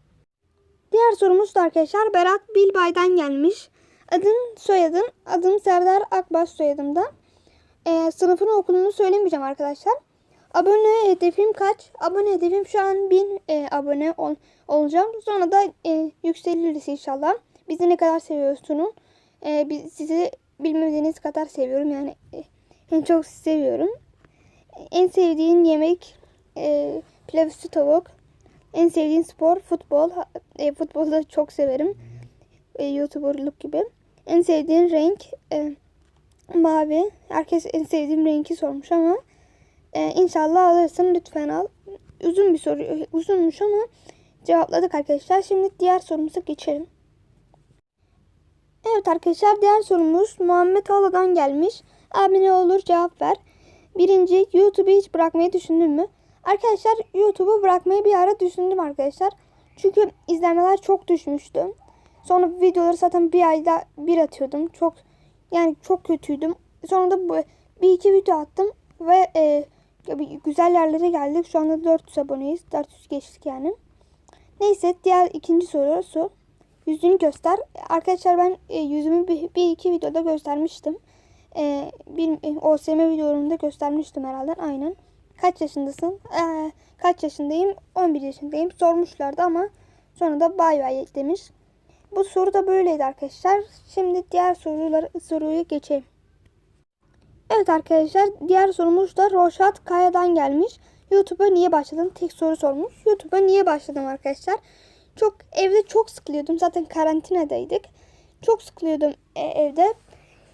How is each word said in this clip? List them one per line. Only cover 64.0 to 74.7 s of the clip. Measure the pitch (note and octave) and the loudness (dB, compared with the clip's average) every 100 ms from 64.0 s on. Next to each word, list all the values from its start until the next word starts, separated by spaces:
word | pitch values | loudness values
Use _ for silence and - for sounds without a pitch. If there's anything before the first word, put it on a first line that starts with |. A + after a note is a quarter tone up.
| D4+ E4 | 0 2
atıyordum. | D4+ - C4+ D4 E4 | 0 -2 -6 -6 -8
Çok, | - E4 - _ _ _ _ _ | -2 -4 -4 _ _ _ _ _
yani | E4+ E4 D4+ | 0 0 -2
çok | - F#4 | -4 -4
kötüydüm. | - D#4+ - C#4+ D#4+ F4 _ _ - | -2 -4 -4 -6 -6 -8 _ _ -4
Sonra | F#4+ F#4 | 0 0
da | F#4+ F4+ | 0 -2
bu, | D#4+ D4+ _ _ - | -4 -6 _ _ 0
bir | F#4+ | 2
iki | F4+ G4+ | 4 4
video | G4 G4 D#4+ | 4 2 -2
attım | D4+ - G4+ - _ - | -2 -4 -4 -6 _ -6
ve, | E4 F#4 F4+ E4 | 2 4 4 2
e, | D4+ D4 C#4+ _ _ _ - | 2 2 -2 _ _ _ -12
ya | C#4+ | -10
bir | D4+ | -10
güzel | C#4+ D#4 D4 E4+ | -10 -6 0 2
yerlere | F4 D#4+ D#4+ F4 | 2 2 0 0
geldik. | E4+ C#4+ D#4 E4 | -2 -2 -4 -2
Şu | E4 | -2
anda | D#4 D#4+ | -2 -2
dört | E4 E4 - | 0 0 -2
yüz | - | -8
aboneyiz. | C#4 C4+ C#4 E4+ _ | -6 -6 -6 -8 _
Dört | D4+ C#4+ | -8 -8
yüz | _ - | _ -12
geçtik | C#4+ - _ D4+ | -12 -12 _ -12
yani. | C4 D4 A4 _ _ _ _ _ _ _ - | -8 -8 -8 _ _ _ _ _ _ _ -2
Neyse, | G4+ | 0